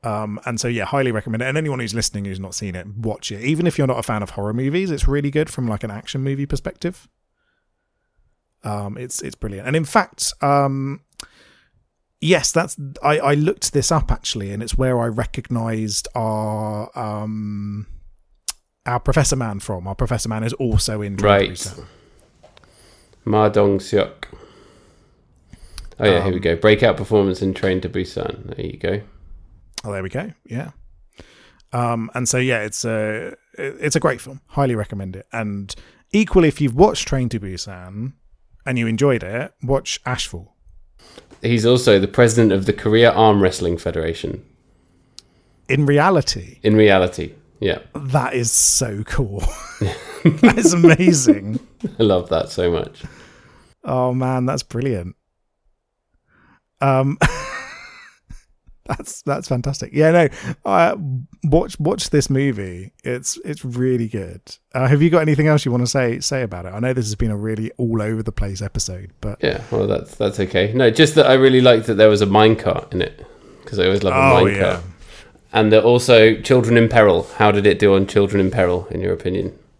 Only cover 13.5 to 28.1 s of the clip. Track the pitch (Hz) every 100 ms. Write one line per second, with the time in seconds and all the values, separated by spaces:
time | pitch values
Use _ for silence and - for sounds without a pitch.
13.5 | - - 143 127 135 - 117 - 113 98
14.5 | 101 117 143 131 123 117 110 120 - -
15.5 | 120 113 110 110 104 - 123 113 107 107
16.5 | 107 107 104 113 - 110 104 107 107 107
17.5 | 104 104 101 107 - - _ _ _ -
18.5 | - _ _ - 123 - 135 135 131 117
19.5 | 101 - 95 92 98 120 117 - 110 113
20.5 | 123 127 110 - 107 104 95 104 101 98
21.5 | 90 90 - - _ _ _ _ _ _
22.5 | _ _ _ _ _ _ _ - 107 107
23.5 | 104 101 98 - 104 - - - - -
24.5 | _ _ _ _ _ _ _ _ _ _
25.5 | - - - - - 104 87 95 87 82
26.5 | 82 107 - 120 - 101 107 98 92 95
27.5 | 92 98 92 92 92 92